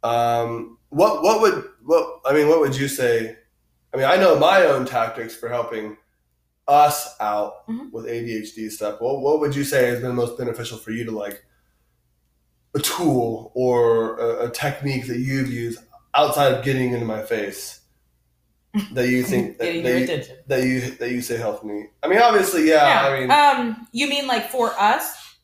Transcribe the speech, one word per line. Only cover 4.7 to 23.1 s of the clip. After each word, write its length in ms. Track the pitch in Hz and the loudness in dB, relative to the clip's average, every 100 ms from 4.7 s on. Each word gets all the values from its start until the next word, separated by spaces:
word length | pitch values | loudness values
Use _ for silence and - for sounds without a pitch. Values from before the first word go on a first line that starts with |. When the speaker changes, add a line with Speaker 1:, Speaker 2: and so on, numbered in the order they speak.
| 135 127 | 2 0
Speaker 1:
tactics 480 | 127 113 117 113 | -2 -2 -4 -12
for 140 | - 117 | -10 -6
helping 480 | 120 117 113 107 107 _ _ _ _ _ _ - | -6 -4 -6 -10 -14 _ _ _ _ _ _ 2
us 480 | 143 147 - - - | 6 6 2 -8 -6
out 460 | 107 104 104 - - | -4 -2 -4 -8 -12
Speaker 2:
Mm-hmm. 220 | 226 269 | -12 -10
Speaker 1:
with 160 | 113 117 | -12 -8
A 180 | 117 | -8
D 140 | 117 110 | -6 -8
H 160 | 107 | -8
D 140 | - 110 | -10 -10
stuff. 320 | - 107 - | -6 -8 -4
What, 200 | 120 139 | -4 -2
what 200 | 135 151 | 0 0
would 140 | 147 | 0
you 100 | 139 | -2
say 220 | 139 139 123 | -2 2 2
has 120 | 120 | 0
been 140 | 127 | -4
most 220 | 123 117 - | -2 -4 -4
beneficial 420 | 123 117 113 110 | -8 -6 -10 -12
for 120 | 110 | -10
you 140 | 113 | -8
to, 60 | 113 | -8
like, 340 | 110 101 101 _ _ _ _ _ _ _ _ _ _ _ _ _ | -8 -10 -12 _ _ _ _ _ _ _ _ _ _ _ _ _
a 60 | - | -6
tool 720 | - - 170 131 113 113 113 | -4 -2 0 0 -2 -6 -10
or 640 | 123 127 123 117 113 110 - | -2 0 2 4 2 0 -2
a, 280 | 117 117 117 | -4 -2 -4
a 40 | |
technique 560 | - 147 - 139 131 117 | -4 -6 -4 -6 -6 -6
that 120 | 123 | -6
you've 320 | 131 135 120 | -4 -2 -4
used 300 | 120 117 117 _ - _ | -4 -8 -10 _ -20 _
outside 380 | 139 151 147 139 | 0 0 2 2
of 120 | 123 | 2
getting 280 | 139 131 127 | -2 0 0
into 140 | 120 113 | -2 -4
my 160 | 107 | -6
face 580 | 107 113 101 - - - _ _ _ _ _ _ _ _ _ 214 - | -4 -4 -4 -8 -14 -18 _ _ _ _ _ _ _ _ _ -6 -6
that 160 | 127 123 | -2 0
you 140 | 127 | 0
think 360 | 123 - 185 - | 0 -2 -2 -6
Speaker 2:
<laughs> 0 | |
Speaker 1:
that, 60 | |
Speaker 2:
Getting 180 | - 170 | -6 -4
Speaker 1:
that 40 | 123 | 0
Speaker 2:
your 100 | 127 | 0
Speaker 1:
you, 60 | |
Speaker 2:
attention. 320 | - 151 - - - | 0 -4 -8 -18 -4
Speaker 1:
that 140 | 131 | -2
you, 160 | 127 127 123 | 0 -2 -4
that 180 | - 120 | -8 -6
you 100 | 123 | -6
say 160 | 120 117 | -4 -4
helped 280 | 113 98 | -4 -6
me? 220 | 107 104 107 _ | -8 -10 -10 _
I 60 | 156 | 0
mean, 100 | 196 | 4
obviously, 500 | 240 214 185 175 156 | 6 4 2 2 4
yeah, 200 | 156 143 | 6 6
Speaker 2:
Yeah. 200 | - | 4
Speaker 1:
I 120 | 135 | 2